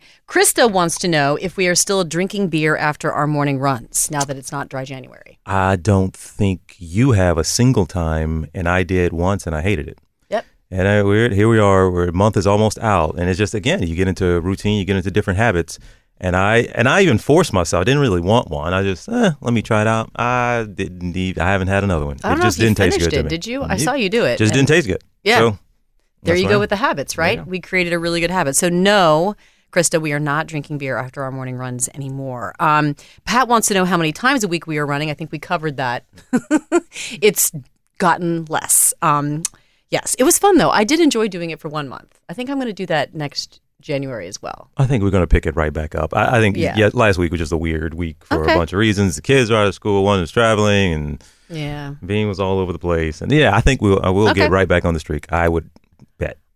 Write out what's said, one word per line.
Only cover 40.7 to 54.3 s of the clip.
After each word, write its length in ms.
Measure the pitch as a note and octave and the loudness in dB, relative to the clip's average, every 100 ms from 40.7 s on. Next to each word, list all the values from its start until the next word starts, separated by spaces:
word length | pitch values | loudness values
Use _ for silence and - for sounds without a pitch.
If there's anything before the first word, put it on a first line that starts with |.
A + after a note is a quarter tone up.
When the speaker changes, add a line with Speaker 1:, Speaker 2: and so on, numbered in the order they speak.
| F#3 | 2
Speaker 1:
did 160 | G#3+ D#4 | 2 4
enjoy 280 | D#4+ A3+ G#3+ | 4 2 -2
doing 220 | F3+ E3+ | -4 -8
it 100 | D3+ | -8
for 100 | D#3+ | -8
one 180 | D3+ C#3 | -8 -8
month. 320 | F2+ - _ - | -12 -18 _ -14
I 40 | |
think 160 | F3 B3 | -10 -6
I'm 80 | C#4 | -4
gonna 140 | B3 | -6
do 120 | G3 F#3 | -6 -4
that 260 | D#3+ - D#3+ | -2 -2 -6
next 460 | C#3+ - - _ _ _ | -8 -8 -12 _ _ _
January 460 | - C#3 C3+ A#2 F2 | -6 -6 -6 -8 -10
as 140 | - | -12
well. 280 | - - - - | -12 -14 -8 0
Speaker 2:
I 80 | C3 | 2
think 180 | A#2+ | 2
we're 80 | G2 | 2
gonna 160 | F#2 E2 | 2 2
pick 180 | F2 E2 | 2 2
it 100 | D#2 | -2
right 180 | D#2 | -2
back 220 | D2+ D2+ D#2+ | -2 -6 -4
up. 200 | D#2 - | -2 0
I, 220 | - A#2 | 2 2
I 20 | |
think 180 | A2 - | 2 0
Speaker 1:
Yeah. 180 | - G#2+ | -2 2
Speaker 2:
yeah, 120 | G#2 | 2
last 240 | B2 A2 E2+ | 4 2 2
week 140 | E2+ | 0
was 80 | D#2+ | -2
just 120 | D#2 | -2
a 60 | D#2+ | -2
weird 360 | E2 D#2+ D#2+ | -2 -4 -6
week 300 | D#2 E2+ D#2 - | -6 -8 -10 -6
for 180 | - | -2
Speaker 1:
Okay. 100 | D#2 | 0
Speaker 2:
a 20 | D#4+ | 0
bunch 160 | E2 | 0
of 60 | F#2 | 2
reasons. 360 | A2 G2 G2 D2+ | 2 2 0 0
The 60 | |
kids 280 | - C#3 A2 | 0 2 4
were 80 | A2+ | 2
out 100 | G#2 | 2
of 80 | - | 0
school, 280 | G#2+ G2 | 0 2
one 160 | G2 G2 | 4 2
was 120 | E2+ | 0
traveling, 640 | - A2+ G#2+ G#2 G2+ G2 | 2 2 4 4 2 2
and 300 | D#2 D2 C#2+ - _ _ | 0 -4 -8 -14 _ _
Speaker 1:
Yeah. 460 | D#3+ D3 D3 C#3+ C#3+ F2+ | -10 -10 -10 -12 -12 -6
Speaker 2:
Bean 220 | G#2 G#2 | -2 -2
was 120 | F#2+ | -2
all 200 | F#2+ F#2+ | -2 0
over 140 | F2+ | -2
the 60 | E2+ | -4
place. 420 | F2 E2 D#2+ - | -2 -2 -2 -4
And 100 | F2+ | 0
yeah, 240 | D3 B2 G2+ | 2 4 4
I 60 | |
think 200 | C#3 C3 | 2 2
we'll, 220 | G#2 F#2+ F2+ | 2 2 2
uh, 60 | |
we'll 180 | F#2+ | 2
Speaker 1:
Okay. 120 | G#2+ | 2